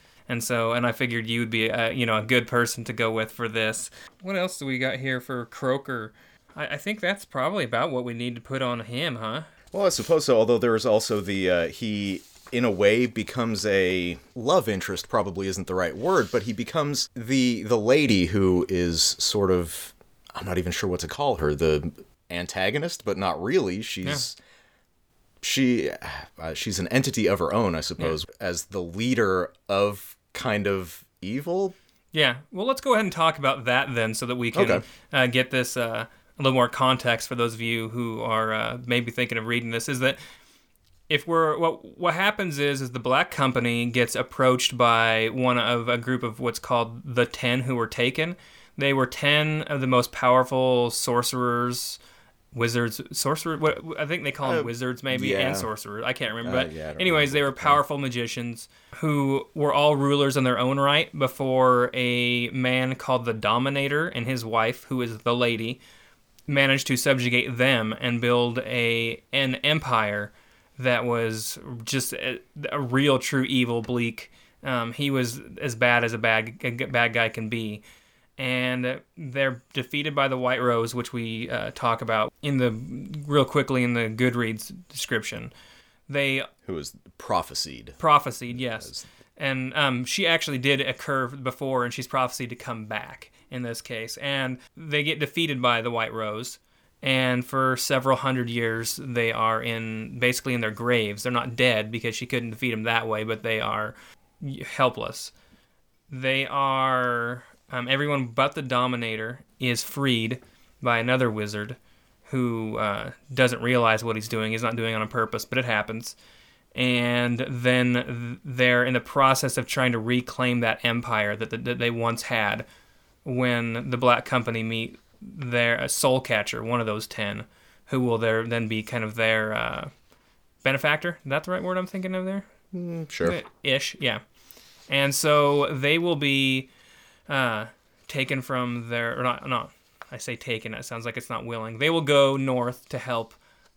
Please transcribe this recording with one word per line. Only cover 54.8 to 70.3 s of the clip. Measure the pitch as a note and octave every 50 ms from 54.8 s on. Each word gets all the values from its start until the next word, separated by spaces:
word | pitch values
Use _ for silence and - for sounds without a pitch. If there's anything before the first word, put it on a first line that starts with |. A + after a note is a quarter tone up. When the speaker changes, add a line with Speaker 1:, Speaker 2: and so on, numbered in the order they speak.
| B2+ B2+ B2 A#2+ -
Speaker 1:
maybe, | C3+ B2+ B2+ C3 C3
Speaker 2:
yeah. | - G2 C3 C3
Speaker 1:
and | F#2+
sorcerers. | G2 G#2 A2 G#2+ G#2+ - G#2+ G#2 A2 A2+
I | A#2+ B2+
can't | - C3+ A2 A2
remember. | A#2 A#2 A#2+ F#2+ B2+
Speaker 2:
Uh, | C3+
Speaker 1:
But | D#2+ D#2+
Speaker 2:
yeah, | D#2+ D#2 D#2
I | -
don't | -
Speaker 1:
anyways, | F#3 F#3 E3 D3+ D3 C#3 C#3
they | D3
Speaker 2:
remember. | C#3+ C3+ -
Speaker 1:
were | -
powerful | - D3 C#3+ D3+ C#3 - D3+ C#3
magicians | C#3 C3 A#2+ A#2+ A#2 A#2 - C3 A#2 A#2+ A#2 A2+ - - _ _ _ _ -
who | - E3 D#3 D3 C#3+ C#3 C3+ C3+ C3+ - - -
were | D#3 D3 C#3+ -
all | C#3+ D3 D3+ D3+
rulers | C#3 C#3 C#3 C#3+ C#3+ C#3+ C#3 B2+
in | C#3+ C3
their | B2+ B2 A2
own | B2 B2+ C#3 C#3
right | C#3 C#3 C#3+ D3+ E3 - - D3+
before | C3+ B2+ - - C#3 C3 C3 C3 C3 B2+ B2 B2 B2 A#2+ -
a | B2+ B2 B2 B2 B2 B2 A#2+ A#2+ A#2+ A#2+ A#2
man | - C3 B2+ B2+ B2+ B2+ B2+ B2+ C3
called | - - - C3 B2 A#2
the | A#2 A2+
Dominator | A2 G#2+ G#2+ A2+ A#2+ C3 C#3 C#3 C#3 C#3 C#3 C#3+ D3+ D#3+ F3+
and | - B2 A2+
his | B2 C3 B2 A2+
wife, | A2+ A2+ A#2 A2+ A2+ B2 - -
who | - C3+ B2+ B2
is | A#2 A2+ G#2+
the | - A#2+ A#2+
lady, | B2 B2 A#2 A#2 A2 A2+ A2+ C3 - - - - - - - _ _ _ _ _ _ - -
managed | C#3+ C#3 C#3 C3+ C3+ C3 - -
to | C3+ B2
subjugate | - C#3+ C3+ B2+ B2 B2 A#2+ B2 - - B2 A#2+
them | B2 C3+ C3+ A#2 A2 G#2+ A2+ -
and | - B2 A#2+ A#2
build | A#2+ A#2+ B2 A#2+ A#2+ A#2+ A#2 B2+
a, | - - B2+ A#2+ A#2 A#2 A#2 A#2 A#2 A2+ A2+ - - _
an | - C3+ C3+ C3 B2+
empire | B2+ - C#3+ D#3 D#3+ D3 C3 B2 A2+ G#2+ G#2 G#2 G#2 G#2 G#2